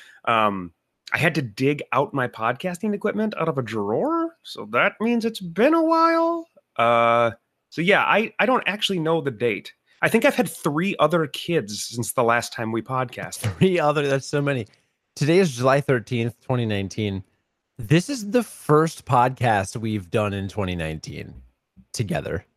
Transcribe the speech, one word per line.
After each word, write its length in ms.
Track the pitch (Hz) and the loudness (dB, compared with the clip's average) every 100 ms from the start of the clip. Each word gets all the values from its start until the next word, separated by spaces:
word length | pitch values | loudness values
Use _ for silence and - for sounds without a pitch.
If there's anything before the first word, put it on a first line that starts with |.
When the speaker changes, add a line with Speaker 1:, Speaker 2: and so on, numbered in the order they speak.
| - - - | -20 -8 0
Speaker 1:
Um, 480 | 113 107 98 87 - _ _ - | 2 2 0 -8 -14 _ _ -8
I 40 | - | 0
had 180 | 165 160 | 0 0
to 60 | |
dig 420 | 123 101 135 147 - | -4 0 0 0 -2
out 200 | 123 143 | -2 0
my 140 | 143 120 | -2 -4
podcasting 640 | - 113 127 180 180 214 | -2 -4 -2 -6 -4 -4
equipment 400 | 202 202 196 220 - | -2 -2 -2 -4 -2
out 100 | 165 | -4
of 100 | 139 | -2
a 40 | |
drawer, 760 | 110 110 101 127 269 330 330 - | -4 -4 -2 -2 0 -2 -4 -8
so 240 | - - 208 | -18 -16 -2
that 240 | 123 190 - | 0 0 0
means 240 | 226 240 | -2 0
it's 160 | 226 220 | -2 -6
been 340 | 180 170 269 | -6 2 4
a 80 | 330 | 4
while. 640 | 320 320 330 330 330 339 330 _ _ - | 4 4 4 4 2 -2 -8 _ _ 0
Uh, 560 | 117 117 117 117 117 110 _ _ _ | 4 6 4 4 2 -2 _ _ _
so 120 | - | -2
yeah, 200 | 170 175 | 2 2
I, 320 | - 190 220 - | 4 2 0 -2
I 60 | 214 | 0
don't 180 | 247 - | 0 0
actually 340 | 208 - 185 | -2 -2 0
know 220 | 156 165 | 0 0
the 100 | 139 | -2
date. 400 | 110 120 98 - - _ _ | -2 -2 -2 -8 -20 _ _
I 80 | 165 | 2
think 160 | 226 285 | 4 4
I've 100 | - | 2
had 140 | 202 | -2
three 480 | - 165 147 196 - | -4 -4 -2 -2 2
other 280 | 151 170 147 | 2 2 -2
kids 540 | - - 165 104 104 | -6 -4 -2 -2 -8
since 300 | - 120 110 | -8 -6 -4
the 120 | - | 0
last 280 | 117 117 - | 2 2 0
time 220 | - 113 | -6 -6
we 80 | 113 | -4
podcast. 560 | 110 131 123 - 87 - | -4 -6 -6 -8 -12 -8
Speaker 2:
<laughs> 200 | 107 87 | -6 2
Three 220 | 190 175 | 2 4
other, 260 | 151 151 143 | 2 2 0
that's 220 | 135 - | -2 -2
so 140 | 147 | -2
many. 260 | 143 131 104 _ _ _ _ - | 0 -2 -6 _ _ _ _ -2
Today 240 | 143 180 | 2 4
is 160 | 180 120 | 4 2
July 240 | 131 139 | 2 4
thirteenth, 640 | - 123 104 120 117 - | 2 0 0 -2 -2 -6
twenty 240 | - 127 113 | -4 -2 0
nineteen. 580 | 101 95 - 104 95 - _ _ _ _ - | -2 -4 -4 -4 -4 -8 _ _ _ _ -12
This 320 | 107 160 226 | 2 2 2
is 220 | 269 202 | -6 -2
the 120 | 240 | -2
first 640 | 214 - - 151 160 - - | -2 -6 2 4 2 -2 0
podcast 720 | 131 127 131 123 104 95 113 | 2 2 2 2 2 0 -4
we've 320 | 110 107 87 | -4 -4 -2
done 240 | 113 104 | -2 0
in 160 | 98 98 | -2 -4
twenty 260 | 110 92 87 | -4 -4 -4
nineteen 580 | 78 78 - 73 69 62 - _ _ - _ | -4 -6 -10 -14 -14 -18 -20 _ _ -20 _
together. 520 | - 104 80 - 82 - | -6 -4 -4 -4 -6 -8